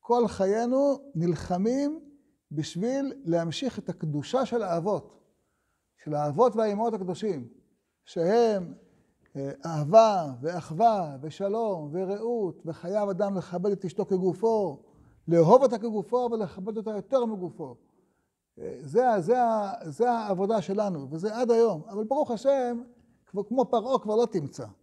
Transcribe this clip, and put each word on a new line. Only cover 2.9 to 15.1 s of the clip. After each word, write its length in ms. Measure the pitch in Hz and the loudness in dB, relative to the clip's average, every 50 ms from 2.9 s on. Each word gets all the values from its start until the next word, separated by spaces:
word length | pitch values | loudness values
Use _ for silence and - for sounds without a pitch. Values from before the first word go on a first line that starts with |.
| 262 277 277 269 - - - | -2 -2 -2 -4 -6 -8 -4
להמשיך 540 | 160 170 170 165 165 147 - 277 247 - - | 0 0 0 0 -2 -4 -4 -4 -4 -6 -6
את 100 | - - | -8 -8
הקדושה 580 | 170 - - 156 143 147 135 - - 254 262 | -8 -6 -6 -4 -4 -4 -6 -2 -2 -2 -2
של 160 | - 233 240 214 | 0 -2 -4 -2
האבות, 560 | 185 170 170 156 202 208 151 - - - _ _ _ _ _ _ _ _ _ _ _ _ _ _ _ _ _ - | -2 -2 -2 0 -2 -2 -2 -4 -10 -20 _ _ _ _ _ _ _ _ _ _ _ _ _ _ _ _ _ -10
של 100 | 151 151 | -6 -4
האבות 420 | 147 147 147 139 160 240 247 208 | -2 -2 -2 2 4 4 4 4
והאימהות 380 | 220 220 214 202 202 226 233 220 | 2 0 0 0 0 -2 -2 -2
הקדושים, 540 | 214 190 180 175 - 208 214 185 143 123 117 - - _ _ _ _ _ _ _ _ _ | -4 -6 -6 -6 -4 -4 -4 -4 -4 -6 -12 -18 -20 _ _ _ _ _ _ _ _ _
שהם, 720 | - - 185 165 175 208 233 240 226 214 196 180 160 - - - _ _ _ _ _ _ _ _ _ _ | -10 -4 0 2 4 4 4 4 4 2 0 -4 -6 -12 -16 -20 _ _ _ _ _ _ _ _ _ _
אה, 140 | 139 139 139 139 - - | -8 -8 -8 -8 -8 -8
אהבה 680 | 165 165 151 147 143 180 220 226 220 208 185 165 143 131 120 | -4 -2 -2 0 6 8 8 8 8 4 0 -2 -4 -8 -6
ואחווה 760 | 131 160 175 175 - - 160 165 220 233 220 202 175 151 139 131 | -6 -4 -4 -4 -8 -8 -2 4 4 4 4 2 -2 -4 -6 -10
ושלום 720 | 139 156 - - 196 196 202 226 233 220 196 165 151 143 147 | -10 -12 -8 -4 -4 -2 -2 0 0 -2 -2 -4 -6 -8 -6
ורעות, 680 | 180 190 180 196 208 226 233 240 233 208 175 - - - | -4 -4 -4 -4 -4 -2 -2 -2 -2 -2 -4 -6 -8 -10
וחייב 420 | 160 160 - - 170 196 214 208 202 | -12 -12 -10 -8 -4 -2 -2 0 -2
אדם 280 | 196 170 208 202 196 | 0 -2 -2 -2 -2
לכבד 340 | 185 160 - - 180 180 208 | -4 -6 -6 -6 -2 -2 -2
את 140 | 202 190 - | -2 -2 -4
אשתו 220 | 175 - - 196 | -8 -4 -4 -2
כגופו, 760 | - 196 185 185 190 170 185 226 226 226 220 202 170 135 - - _ _ - - _ | 0 0 0 2 0 -2 2 0 2 2 2 0 -2 -4 -8 -16 _ _ -20 -20 _